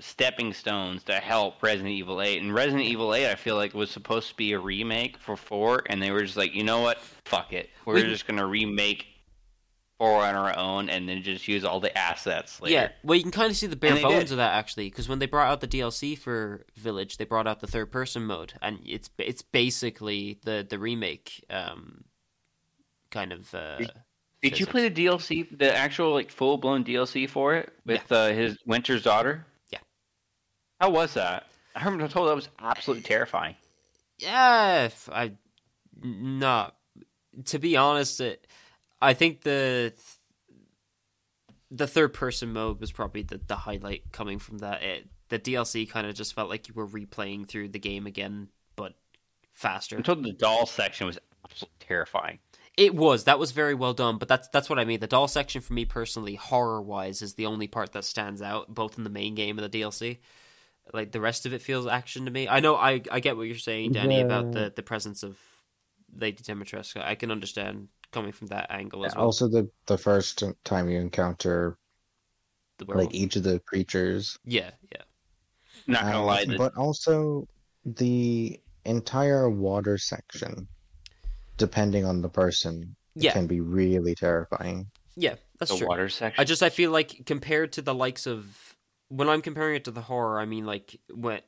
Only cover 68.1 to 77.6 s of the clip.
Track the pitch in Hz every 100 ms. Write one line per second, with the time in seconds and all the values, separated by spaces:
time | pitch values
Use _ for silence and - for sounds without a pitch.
68.1 | 117 104 - 104 101 - 98 101 98 98
69.1 | 107 113 107 123 113 101 _ - 98 104
70.1 | 101 - - 101 - - 95 87 87 90
71.1 | - 90 85 87 87 87 - _ _ _
72.1 | _ _ _ _ _ _ - 98 95 87
73.1 | 90 98 104 95 90 - 95 92 95 92
74.1 | 95 104 - 120 117 90 - - - -
75.1 | _ _ _ _ _ _ - - 120 104
76.1 | 110 104 101 98 95 127 - 143 143 -
77.1 | 156 151 143 - _